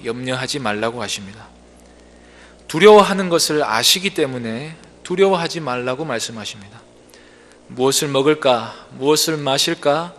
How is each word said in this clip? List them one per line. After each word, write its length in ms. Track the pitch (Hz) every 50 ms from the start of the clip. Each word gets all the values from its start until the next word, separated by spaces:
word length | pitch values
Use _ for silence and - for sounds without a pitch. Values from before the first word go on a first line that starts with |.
| -
염려하지 540 | 117 117 123 127 127 127 127 131 127 - 147
말라고 420 | 127 107 104 104 110 117 117 123
하십니다. 460 | 107 98 - - 101 95 98 - - - - - - - - - - - - - - - - - - - - - - - - - -
두려워하는 640 | - - 160 185 208 214 208 190 175 190 190 190 180
것을 340 | 170 160 - - 151 151
아시기 480 | 139 107 107 113 120 - - 190 185 196
때문에 640 | - 165 151 135 131 123 117 113 110 117 147 156 160 - - - - - -
두려워하지 560 | - 180 180 196 196 190 170 170 160 - 170
말라고 440 | 156 131 123 123 123 127 127 131 165
말씀하십니다. 760 | 156 120 113 - - 117 110 101 - - 110 101 101 113 117 - - - - - - - - - - - - - - - - - -
무엇을 400 | 120 123 127 135 135 - 156 147
먹을까, 680 | 139 135 135 151 151 151 - 135 123 113 113 113 - - - - - 123
무엇을 380 | 131 143 151 147 - 165 160
마실까, 800 | 151 143 135 135 135 - 170 165 - - 147 143 160 170 175 -